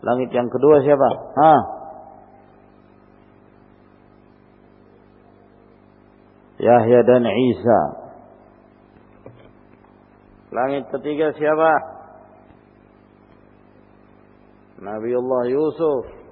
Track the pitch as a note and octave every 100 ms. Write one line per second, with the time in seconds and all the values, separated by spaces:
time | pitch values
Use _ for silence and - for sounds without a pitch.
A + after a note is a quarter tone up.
0 | - B2 B2 B2+ A#2+ B2 C#3 D3+ C3+ C#3+
1 | B2+ - - - D#3 C#3+ G2+ - - -
2 | - - - - - _ _ _ _ _
3 | _ - _ - - _ - _ - -
4 | - G1+ - G1+ G1+ G1+ G1+ G1+ G1+ G1+
5 | G1+ G1+ G1+ G1+ G1+ G1+ G1+ G1+ - _
6 | - - - - - - G#2 A#2+ A2+ B2
7 | A#2 B2 A#2 G2+ B2+ A2+ G#2 G#2 D2 -
8 | - - - - - _ _ _ _ _
9 | _ _ - - - _ _ _ _ _
10 | _ _ _ - _ A2 C3 C#3 B2 C#3
11 | C3+ D3+ D#3 C#3+ D3+ D#3 D#3+ D3 - -
12 | - - - - - - _ _ _ _
13 | _ _ _ - G1+ G1+ G1+ _ _ G1+
14 | _ _ _ _ _ _ _ - F#2+ G#2+
15 | A2+ B2 B2+ B2+ B2 C3+ D#3 C#3+ E3 C3+
16 | - - -